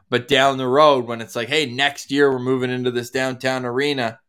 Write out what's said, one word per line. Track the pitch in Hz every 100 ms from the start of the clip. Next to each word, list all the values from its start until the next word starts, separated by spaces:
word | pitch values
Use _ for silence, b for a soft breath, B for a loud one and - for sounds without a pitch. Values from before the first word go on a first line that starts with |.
| -
but | 123 120
down | 135 139 131
the | 131
road | 135 151 135 117
when | 117
it's | 110
like, | 123 113
"Hey, | 151
next | 135 123 143 - -
year | 139 139
we're | 131
moving | 123 131 127
into | 127 127
this | 120 117
downtown | 135 131 127 131 131
arena." | 123 123 147 135 117 -